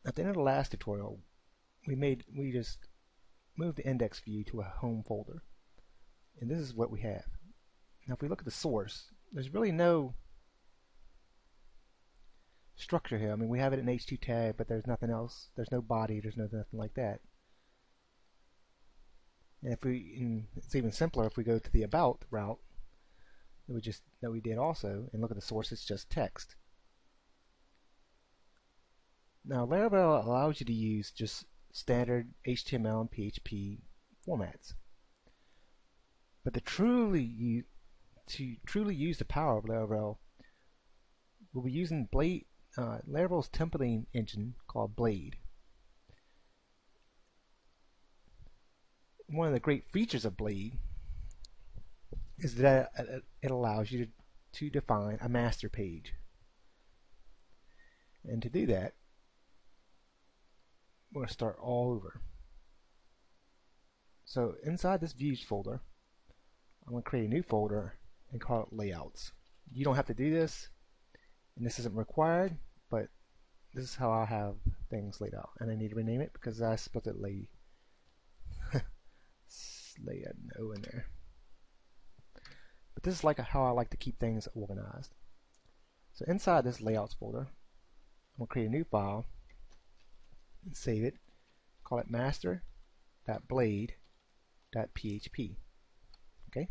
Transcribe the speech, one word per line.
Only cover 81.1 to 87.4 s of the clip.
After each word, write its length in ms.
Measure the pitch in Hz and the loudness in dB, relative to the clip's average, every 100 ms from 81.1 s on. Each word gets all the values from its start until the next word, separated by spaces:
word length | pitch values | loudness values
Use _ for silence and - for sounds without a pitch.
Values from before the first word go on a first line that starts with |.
| - - - - - - - - - - - - - - - - - - | -10 -14 -18 -20 -20 -20 -20 -20 -20 -18 -18 -20 -18 -18 -18 -18 -20 -14
But 100 | - | -2
this 120 | 180 | -2
is 80 | 180 | 4
like 160 | 156 147 | 4 2
a, 40 | |
how 200 | 113 139 | 0 4
I 60 | 127 | 4
like 200 | 123 117 | 4 0
to 60 | - | -2
keep 220 | 131 - | -4 0
things 300 | 117 110 - | 0 0 -4
organized. 600 | 113 101 98 101 - 131 - - - _ - - - - _ - | -8 -6 -6 -8 -10 -14 -14 -18 -18 _ -20 -20 -20 -20 _ -20
So 120 | - 151 | -6 0
inside 380 | 190 - 165 | 4 8 6
this 160 | 123 123 | 6 0
layouts 320 | 110 107 104 | 2 2 0
folder, 340 | - 110 117 | -4 -4 -4